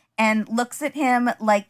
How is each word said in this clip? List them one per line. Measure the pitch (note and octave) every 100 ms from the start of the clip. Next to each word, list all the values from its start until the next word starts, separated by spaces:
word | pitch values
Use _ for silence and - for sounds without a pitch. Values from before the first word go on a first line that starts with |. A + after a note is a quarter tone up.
| _ -
and | A3 A3 G#3
looks | A3+ B3 -
at | D4
him | C#4+ C4 B3 A#3+ -
like | G#3+ G#3